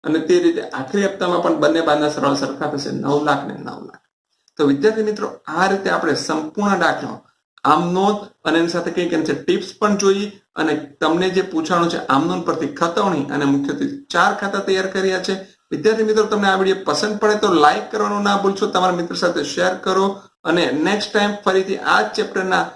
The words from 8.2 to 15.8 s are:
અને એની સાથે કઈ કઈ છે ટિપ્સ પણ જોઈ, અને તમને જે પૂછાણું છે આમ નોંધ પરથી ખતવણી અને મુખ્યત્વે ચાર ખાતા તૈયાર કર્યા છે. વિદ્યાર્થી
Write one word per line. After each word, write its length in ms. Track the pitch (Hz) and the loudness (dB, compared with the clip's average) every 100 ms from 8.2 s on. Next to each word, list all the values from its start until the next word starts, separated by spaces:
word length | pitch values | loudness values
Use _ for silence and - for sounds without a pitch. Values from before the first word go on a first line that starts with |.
| - _ 160 | -6 _ 0
અને 100 | 160 | 0
એની 120 | 165 | 0
સાથે 160 | 170 170 175 | -2 -4 -4
કઈ 120 | 175 | -2
કઈ 140 | 160 156 | -2 -2
છે 60 | 139 | -4
ટિપ્સ 320 | - 190 - - | 0 -2 -2 -2
પણ 180 | 208 196 | 0 2
જોઈ, 240 | 196 196 208 - _ - | 2 2 -2 -10 _ -4
અને 120 | 160 147 143 - | -2 -2 -6 -4
તમને 280 | 160 170 185 185 | 0 0 0 0
જે 60 | - | -2
પૂછાણું 380 | 160 160 175 170 | -4 0 0 2
છે 60 | - - | -2 0
આમ 80 | 135 165 | 0 0
નોંધ 160 | 180 170 | -2 -2
પરથી 280 | 160 143 - | -4 -4 -4
ખતવણી 440 | 170 190 196 156 139 | -2 0 0 -2 -2
અને 100 | 143 139 | -2 2
મુખ્યત્વે 320 | 139 139 139 139 - - | 0 0 -4 -4 -6 -4
ચાર 200 | 175 190 - | 0 2 0
ખાતા 220 | 202 202 196 | -4 -4 0
તૈયાર 260 | 190 190 | 0 0
કર્યા 300 | 196 190 185 185 | -2 0 0 -2
છે. 60 | 190 - _ _ | -6 -8 _ _
વિદ્યાર્થી 360 | 151 | 0